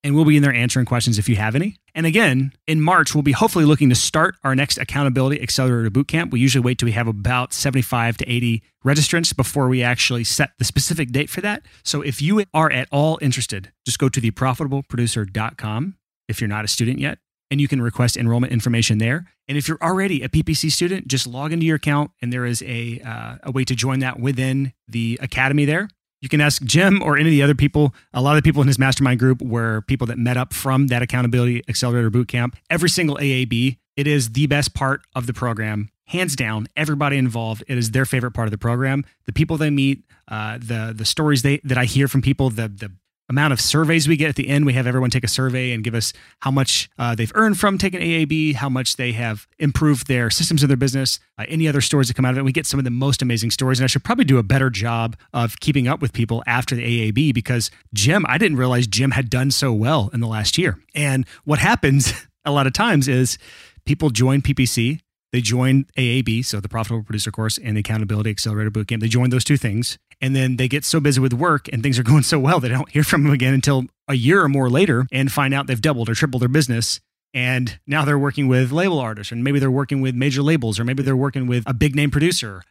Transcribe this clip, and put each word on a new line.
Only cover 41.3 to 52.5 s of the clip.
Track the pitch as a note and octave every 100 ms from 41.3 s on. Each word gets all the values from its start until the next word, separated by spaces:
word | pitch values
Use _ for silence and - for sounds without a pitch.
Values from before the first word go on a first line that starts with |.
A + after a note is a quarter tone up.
| C#3+
they, | C3+ C#3+
that | C3+ B2+
I | B2
hear | C#3 C#3
from | C#3
people, | C3 C3+ C3
the, | A2 A2+
the | G2+ G#2+ F2+ _ _ _
amount | B2+ D3
of | B2
surveys | - D3 D#3 E3 C#3+
we | D#3
get | D3+
at | C3+
the | B2+
end. | C#3+ D3
We |
have | B2+ B2
everyone | B2+ B2+
take | B2+
a | A#2
survey | - C3 B2+ B2+
and | A#2+
give | A2+ A2+
us | A2 - - _
how | C3+
much, | C3+ C3 - - -
uh, | A#2+ A2+
they've | A2
earned | A3 A3 F#3
from | G#3 F#3+
taking | F#3+ F3+
A | E3
A | E3 D3+
B, | D#3 D#3
how | C3 C#3
much | C3 B2+ -
they | B2
have | A2+ A#2 G#2+ - _
improved | D3+ - D3+ C3+ -
their | B2+ A#2
systems | - E3 D#3
of | C#3
their | C3
business, | C3+ C3+ C3 - _ -
uh, | G#2+
any | D#3+ D#3+
other | C#3
stories | - D3 B2
that |
come | B2 C3
out |
of | B2+
it. |
We | C3+